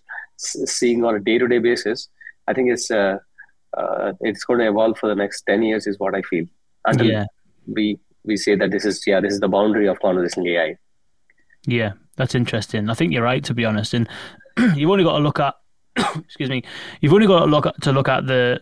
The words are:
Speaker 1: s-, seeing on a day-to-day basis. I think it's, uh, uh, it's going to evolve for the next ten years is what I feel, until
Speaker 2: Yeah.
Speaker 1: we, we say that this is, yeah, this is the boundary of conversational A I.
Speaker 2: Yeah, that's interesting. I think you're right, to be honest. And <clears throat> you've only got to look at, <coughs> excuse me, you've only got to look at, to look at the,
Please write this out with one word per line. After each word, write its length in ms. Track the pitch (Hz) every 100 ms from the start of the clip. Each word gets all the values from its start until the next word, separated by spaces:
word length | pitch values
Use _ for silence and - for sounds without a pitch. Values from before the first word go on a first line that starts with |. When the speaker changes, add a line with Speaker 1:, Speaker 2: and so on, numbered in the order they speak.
| - - - -
Speaker 1:
s-, 160 | - - 135
seeing 320 | - 123 117
on 100 | 117
a 60 | 107
day-to-day 400 | 101 120 123 120
basis. 480 | 117 120 104 113 - _ - - -
I 60 |
think 180 | 117 123
it's, 180 | 117 -
uh, 280 | 110 98 98 _ _ - _ _ -
uh, 360 | - - 101 95
it's 240 | 113 101 -
going 160 | 120
to 80 | 110
evolve 280 | 104 113 110
for 120 | 110
the 60 | 101
next 260 | 101 -
ten 200 | - 101
years 240 | 110 110 104
is 140 | 98
what 160 | 95 98
I 60 |
feel, 240 | - 85 - _ _ _ -
until 220 | 123 117
Speaker 2:
Yeah. 180 | 107 104 _ _ _ -
Speaker 1:
we, 320 | 107 104 98 _ _
we 140 | 107 101
say 180 | - 101
that 160 | 98
this 140 | 98 107
is, 200 | 92 -
yeah, 140 | 95
this 140 | 98
is 80 | 101
the 80 | 101
boundary 380 | 98 107 107 101
of 120 | 90
conversational 480 | 101 90 87 - 87
A 140 | 85
I. 160 | 80 - _ _ _ _ _ _ _ _ 135
Speaker 2:
Yeah, 260 | 120 107 - _ -
that's 180 | 131
interesting. 560 | 127 113 113 - 110 104
I 40 |
think 180 | 120 170
you're 120 | 135
right, 200 | 117 135
to 100 | 143
be 120 | 120 113
honest. 280 | 107 110
And 140 | 120 113 - - - - -
<clears throat> 180 | 240 147
you've 140 | 156
only 140 | 196
got 140 | 165 151
to 60 |
look 180 | 147 -
at, 140 | 139 - _ _ _ -
<coughs> 200 | - 160
excuse 340 | - - 135
me, 140 | 131 - - - -
you've 120 | 143
only 140 | 196 214
got 140 | 180
to 40 | 151
look 220 | 147 -
at, 120 | -
to 80 | 147
look 180 | 135 135
at 160 | 135 135
the, 340 | 127 123 123